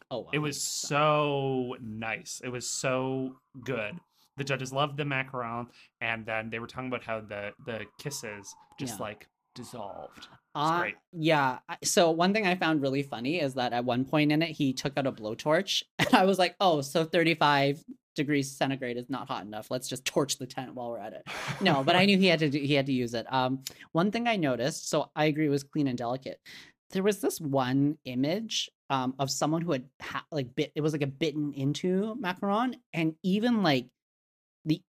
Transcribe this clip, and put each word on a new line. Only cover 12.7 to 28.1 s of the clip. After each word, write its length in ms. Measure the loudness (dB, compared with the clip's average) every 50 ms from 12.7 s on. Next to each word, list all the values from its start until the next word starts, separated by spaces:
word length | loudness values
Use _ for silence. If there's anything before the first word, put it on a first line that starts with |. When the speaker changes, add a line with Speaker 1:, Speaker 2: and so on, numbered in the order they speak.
| 2 2
Speaker 1:
really 220 | 2 2 0 0 -2
funny 360 | -4 -6 -4 -2 -2 0 0
is 140 | 0 0 0
that 180 | 0 -2 0 0
at 120 | 0 2
one 200 | 2 2 2 0
point 260 | 2 2 4 4 4
in 100 | 4 4
it, 100 | 2 0
he 220 | 0 0 0 0 0
took 240 | -2 -4 -2 -2
out 80 | 0 0
a 40 | -2
blowtorch, 720 | -2 -4 -6 -6 -6 -2 2 4 4 4 2 0 -2 -4 -4 _
<laughs> 80 | _ 0
and 140 | 4 6 6
I 120 | 6 6
was 140 | 6 6 4
like, 160 | 2 2 2 2
"Oh, 220 | 4 4 4 2
so 220 | 0 0 0 0 0
thirty-five 760 | 2 2 4 4 4 4 4 4 6 6 6 4 2 2 -2 -8 -16 -20 -20 _ _ _
degrees 360 | -2 0 2 2 0 0 -2
centigrade 460 | -2 -2 -2 -2 0 -2 -4 -6 -6
is 120 | -6 -6 -6
not 180 | -6 -6 -6
hot 180 | -6 -6 -6 -6
enough. 240 | -8 -10 -10 -6 -6
Let's 160 | -6 -6 -4
just 180 | -6 -8 -6 -6
torch 320 | 0 0 0 2 2 -2
the 100 | -6 -8
tent 260 | -8 -8 -10 -10 -8 -10
while 140 | -8 -8 -6
we're 100 | -6 -8
at 140 | -8 -10 -12
it." 140 | -12 -12 -12 -10 -8 -8 -8 -4 0
No, 240 | 2 4 4 4 4
but 120 | 4 4
I 100 | 6 6
Speaker 2:
<laughs> 0 |
Speaker 1:
knew 120 | 6 6
he 100 | 6 6
had 120 | 6 6 4
to 100 | 4 2
do, 100 | 2 0
he 140 | 2 2 2
had 120 | 2 2
to 60 | 2 0
use 200 | 0 0 0 -2
it. 180 | -4 -4 0
Um, 320 | 0 2 2 2 0 -4 -6 -12 -16 -16 -14 -2
one 200 | 0 2 2 2
thing 160 | 2 0 0
I 100 | 0 2
noticed, 520 | 2 2 2 2 2 0 -2 -2 -4 -4 -2
so 220 | 0 0 0 -2 0
I 100 | 2 2
agree 200 | 2 2 2 2
it 20 | 2
was 140 | 2 0 -2
clean 240 | -2 -2 0 0
and 100 | 0 0
delicate. 420 | -2 -2 -4 -4 -4 -6 -10 -14 -14 _ -20 -20 -20 -20 -20 _ _ _ _
There 120 | -4 0 2
was 160 | 0 0 0
this 180 | -2 -2 -2 -2
one 580 | -2 0 2 2 2 4 4 4 4 4 2 -2 _
image, 640 | -6